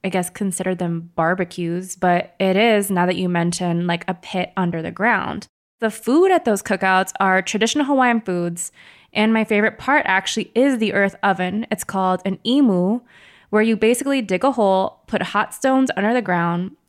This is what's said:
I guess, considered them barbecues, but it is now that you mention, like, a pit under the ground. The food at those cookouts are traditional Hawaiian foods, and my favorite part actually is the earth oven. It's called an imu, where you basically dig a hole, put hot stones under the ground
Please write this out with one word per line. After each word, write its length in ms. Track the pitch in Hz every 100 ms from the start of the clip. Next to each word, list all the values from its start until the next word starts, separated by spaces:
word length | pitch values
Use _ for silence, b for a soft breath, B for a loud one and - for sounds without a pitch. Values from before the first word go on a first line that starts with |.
I 60 | 190
guess, 180 | 185 180
considered 480 | - 196 180 185 180
them 340 | 175 170 170 -
barbecues, 800 | 165 185 175 - 170 170 185 -
but 380 | 180 175 - _
it 160 | 190
is 360 | 190 233 214 202
now 160 | 185 180
that 100 | 180
you 140 | 180
mention, 560 | 175 170 175 180 170 175
like, 180 | 170 -
a 60 |
pit 400 | 175 - 185 180 -
under 240 | 180 170
the 80 | 165
ground. 560 | 170 214 208 - - - _ _ _
The 100 | 226
food 400 | 214 - 285 381
at 140 | 359
those 180 | - 202
cookouts 520 | - 196 196 185 190 -
are 220 | 196 190
traditional 460 | 190 214 226 294 277
Hawaiian 340 | 277 254 233
foods, 520 | 220 175 175 175 - B B B B
and 180 | - 220
my 120 | 226
favorite 340 | 214 208 214 214
part 240 | - 285
actually 480 | - 190 190 - -
is 220 | 226 277 254
the 160 | 214
earth 240 | 208 196 196
oven. 440 | 196 185 180 202 233
It's 120 | 202
called 380 | - 196 185 185 196
an 120 | 190
imu, 560 | 214 269 262 180 180 240 B B B B B
where 140 | 214
you 120 | 220
basically 460 | 220 220 240 277 277
dig 240 | 208 185
a 80 | 262
hole, 480 | 247 202 190 190 - -
put 160 | 214
hot 320 | 175 202 214
stones 360 | - 262 262 262 -
under 160 | 208
the 80 | 247
ground 520 | 190 175 170 175 185 285